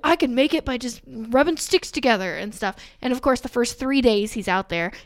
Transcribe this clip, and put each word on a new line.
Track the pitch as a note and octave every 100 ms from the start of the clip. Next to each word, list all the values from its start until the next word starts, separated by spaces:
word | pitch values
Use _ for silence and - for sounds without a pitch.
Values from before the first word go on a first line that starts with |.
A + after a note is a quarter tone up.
I | - E4+
can | C4+
make | A#3+ D4+ D#4+
it | -
by | B3
just | B3 - -
rubbing | B3 A3 B3+ D4+ D#4+
sticks | - F#4+ -
together | D4+ B3 G#3+ F#3 D3+
and | G3+ -
stuff." | G3+ - - -
And | B3
of | B3+
course, | C#4+ B3
the | B3
first | A#3+ A#3+ -
three | C4 C#4
days | A#3+ G#3 G#3+
he's | A3+ G3
out | F#3 -
there, | E3+ E3+ -